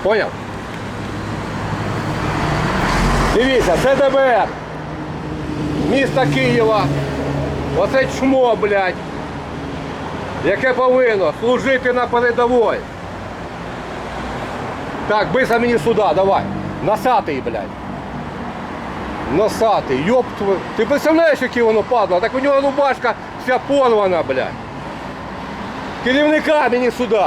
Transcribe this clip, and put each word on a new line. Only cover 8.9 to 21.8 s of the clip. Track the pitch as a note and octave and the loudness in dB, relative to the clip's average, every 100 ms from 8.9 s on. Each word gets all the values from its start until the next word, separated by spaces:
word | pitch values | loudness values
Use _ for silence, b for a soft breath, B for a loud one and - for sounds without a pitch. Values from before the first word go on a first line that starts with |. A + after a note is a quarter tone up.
| F3 - - - - - - - - - - - - - - D3+ | -2 -8 -10 -8 -8 -10 -10 -8 -8 -8 -8 -8 -8 -8 -4 0
Яке | G3+ C4 | 2 2
повинно | B3 B3+ B3+ B3 G#3+ F#3+ F#3+ | 2 4 4 4 2 0 0
служити | A3+ B3 G3 C4 B3+ | 0 2 2 2 2
на | B3 A#3+ | 0 0
передовій. | A#3+ A#3+ A#3 A#3+ B3 G#3+ A#2+ - - - - - - - - - - - - - - - - - - - - - - - | 2 2 2 2 4 4 0 -4 -12 -12 -10 -10 -10 -10 -10 -10 -10 -10 -10 -8 -8 -6 -6 -8 -8 -8 -8 -8 -8 -2
Так, | G#3+ G3 | 0 0
бийся | A#3 B3 A#3 | 0 2 2
мені | A#3+ A#3 | 2 0
сюди, | D#3 G#3+ G3 D#3+ | 2 2 2 4
давай. | G3 F3 G2 - - - D3+ | 4 2 0 -6 -8 -4 -2
Носатий, | G#3 C4 A3+ E3+ C#3 | 0 2 2 0 -4
блядь. | A#2 A2 F#2+ - - - - - - - A#3 - - - - - - - - C#3 | -4 -6 -8 -10 -12 -10 -10 -10 -10 -8 -10 -10 -10 -10 -10 -8 -8 -6 -2 0
Носатий, | G#3 F#3+ A3+ F3+ - C3 D#3+ | 0 2 2 2 2 -2 2
ёб | B3+ B3 - | 2 0 -2
твою. | G3+ F#3+ - - | 0 0 -2 -2
Ти | A3 | 0
представляєш, | C#4+ D4 D#4+ E4 C#4 | 2 4 4 4 2
яке | B3+ B3 | 0 2
воно | A#3 A3 | 2 2